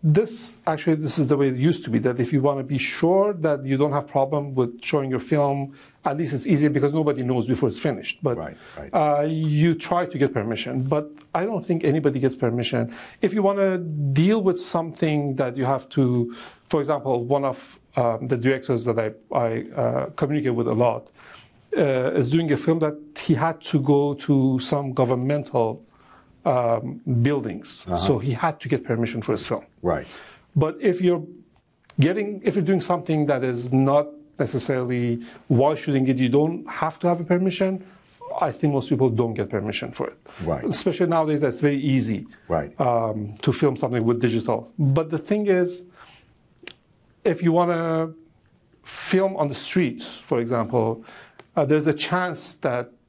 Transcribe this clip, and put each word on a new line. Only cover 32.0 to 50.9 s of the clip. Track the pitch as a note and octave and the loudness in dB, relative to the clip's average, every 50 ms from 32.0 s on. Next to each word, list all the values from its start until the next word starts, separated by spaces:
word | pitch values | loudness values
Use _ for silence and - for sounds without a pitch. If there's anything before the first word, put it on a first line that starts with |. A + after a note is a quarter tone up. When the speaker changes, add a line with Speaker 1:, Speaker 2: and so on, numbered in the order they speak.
| C3 D#3 F#3 G#3+ G#3 G3+ G#3 G3 | 2 4 4 0 -2 -4 -6 -2
Speaker 1:
if | - A3 - | -2 0 0
you're | G#3 F3 D#3 | 0 2 2
doing | G3 F3+ | 2 0
something | - - F3+ E3+ - - D#3+ D#3 D3+ | 2 0 -2 -2 0 0 0 0 2
that | C#3+ C#3+ C3 B2 | 2 2 0 0
is | B2+ B2 A#2+ B2 B2 B2+ | -2 -2 -4 -4 0 2
not | C3 C3+ C3+ C#3 D3 D3 D3 - - - _ _ - | 4 4 6 6 4 4 2 -6 -18 -20 _ _ -4
necessarily | C#3 A#2 - C3 - - C#3 B2+ B2+ B2 B2+ B2 A#2+ A#2+ A#2+ A#2 A#2 - - - - _ | -4 -2 -2 -4 -2 -2 -2 -2 -2 -2 -2 -2 0 0 -2 -2 -6 -12 -18 -20 -2 _
while | - A#2+ C3 D3 D#3 | 4 4 6 4 4
shooting | D3 - - C#3+ C3+ C3 C3 | 0 -2 0 2 2 4 2
it, | C3 A#2+ | 2 2
you | B2+ B2 | 2 4
don't | A#2 C#3+ D3+ D#3+ E3+ E3+ D#3 - | 4 4 4 2 0 -4 -8 -10
have | - - - D#3 D#3+ - | -6 -2 -2 -2 -4 0
to | - F3 | 0 0
have | F3 E3+ | 0 0
a | F3 | 0
permission, | D#3+ F3+ F3+ F#3 F#3+ F3+ - G3 F#3+ F#3+ F#3 - - - - _ _ _ _ - - - - | 0 0 2 2 0 0 0 0 0 0 -4 -8 -14 -20 -20 _ _ _ _ -14 -10 -4 -2
I | - D#3 A#2+ | -2 -2 -2
think | - - D3+ C#3+ | 0 0 2 2
most | C#3 B2+ - | 2 0 0
people | D#3 B2 C3 C3 | 0 2 2 2
don't | A2+ G#2+ B2 A#2 A2 | 2 2 0 -2 0
get | G2+ G#2+ - | -4 -4 -2
permission | - G#2+ G2 G#2+ G#2 - - - | -2 -4 -4 -2 -6 -6 -8 -8
for | - - C2 - | -8 -8 -8 -8
it. | - _ _ - - - F2+ | -8 _ _ -20 -14 -8 -4
Speaker 2:
Right. | D#2+ D#2+ C#2 - | -2 -2 -2 -2
Speaker 1:
Especially | - - - - F#3+ - - F3+ E3 | -2 -2 0 0 -2 0 0 0 2
nowadays, | E3+ E3 D#3 D#3 D3+ D3 | 2 2 2 2 0 2
that's | D3 C3+ A#2 - | 0 0 0 2
very | - D3 C#3+ C#3 | 0 2 2 2
easy, | C3+ D3+ C3+ C3+ A2+ A2 A2 G2 - - - - _ _ | 0 2 2 2 2 0 -2 -4 -6 -10 -20 -20 _ _
Speaker 2:
Right. | E2+ D#2+ D2 C#2+ - - | -2 -2 -2 -4 -4 -2
Speaker 1:
um, | D3 B2 A#2+ A#2 A2+ A2+ A2 A2 G#2+ G2+ G#2 - | 0 2 2 2 0 -2 -4 -4 -6 -8 -10 -4
to | - - | -2 -2
film | C#3 - - C#3+ C3+ | 0 2 2 0 0
something | C#3 - B2+ A#2+ B2 A2+ | 0 -4 -2 0 0 2
with | A2+ A#2+ A#2+ | 2 2 2
digital. | A#2+ A#2+ A#2 A#2 A2 A#2+ A#2 A2+ A#2 - - - | 2 0 0 0 0 0 -2 -2 -4 -10 -4 -2
But | D3+ C3+ C3+ D3 D#3+ D#3+ | 0 2 2 2 0 0
the | D#3+ D#3 | -4 -6
thing | - - G#3 G#3+ G#3 G3+ | -2 -2 -2 -2 2 2
is, | F#3+ F3+ F3+ F3+ F3+ - - - _ - - - - - _ _ _ _ _ _ _ _ - - - _ _ _ _ _ _ _ _ _ _ | 2 2 2 0 -2 -10 -18 -20 _ -20 -20 -20 -20 -20 _ _ _ _ _ _ _ _ -20 -20 -20 _ _ _ _ _ _ _ _ _ _
if | G#3 E3 D#3+ F3 | -2 0 2 2
you | E3+ | 2
wanna | D#3+ E3+ F3 E3+ F3 E3 E3 E3 D#3+ D#3+ D#3+ D#3+ D#3+ - - _ _ _ _ _ _ _ _ _ _ _ _ | 4 4 2 2 2 0 0 0 0 -2 -2 -4 -6 -14 -20 _ _ _ _ _ _ _ _ _ _ _ _
film | - - - - - - F#3 F#3+ F#3+ F#3+ | -20 -16 -12 -6 0 2 2 2 2 0
on | - D#3 C#3+ | 0 -2 -2
the | C3 | -2
street, | - - - - F#3 F3+ B2+ A#2+ - - | -6 -10 -2 0 2 2 2 0 -6 -14
for | - - - - - C#3+ A#2+ | -16 -16 -18 -6 -2 0 0
example, | A#2+ A#2 B2+ A#2+ A2+ A2+ A#2+ A#2+ A2 A2 | 0 0 0 -2 -2 0 0 0 2 2